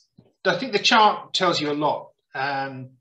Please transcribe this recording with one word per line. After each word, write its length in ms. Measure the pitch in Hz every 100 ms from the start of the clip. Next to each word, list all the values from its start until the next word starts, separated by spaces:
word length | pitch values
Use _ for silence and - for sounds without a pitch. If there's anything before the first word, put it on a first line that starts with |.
| _ _ _ _
I 140 | 190 175
think 140 | 254
the 80 | 202
chart 540 | - 233 214 - -
tells 260 | - 180 165
you 100 | 147
a 20 |
lot. 380 | 147 147 110 - _ _
Um, 560 | 139 139 135 139 131 127 _